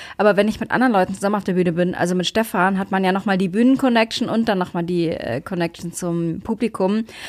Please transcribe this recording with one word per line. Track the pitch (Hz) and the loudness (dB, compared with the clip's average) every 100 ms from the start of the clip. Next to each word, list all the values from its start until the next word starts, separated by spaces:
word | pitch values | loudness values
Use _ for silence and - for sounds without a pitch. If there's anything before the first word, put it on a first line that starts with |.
| - - | -14 0
Aber | 208 196 | 4 4
wenn | 214 | 2
ich | - | -2
mit | 226 | -2
anderen | 233 254 | 2 2
Leuten | 202 185 | 4 0
zusammen | 190 196 | 0 -2
auf | 208 | -2
der | 196 | 0
Bühne | 180 180 | 0 2
bin, | 170 180 | 2 0
also | - 175 | 0 0
mit | 180 175 | 0 0
Stefan, | 220 226 196 185 190 | -2 -2 0 2 0
hat | 196 | -2
man | 190 | 0
ja | 185 | 0
nochmal | 190 202 190 | 0 0 0
die | 190 | 0
Bühnenconnection | 196 247 269 269 233 226 - 226 | 4 4 4 4 2 2 -2 -2
und | 220 226 | 0 0
dann | 190 | 0
nochmal | 175 175 | -2 -4
die, | 170 175 165 | -2 0 0
äh, | - - 120 | -2 -4 -6
Connection | - 175 165 - 170 | -6 -4 -4 -4 -12
zum | - 180 170 170 165 | -6 -4 -2 -2 -4
Publikum. | - 220 226 - 190 214 220 - | -6 -2 -2 0 0 0 -4 -12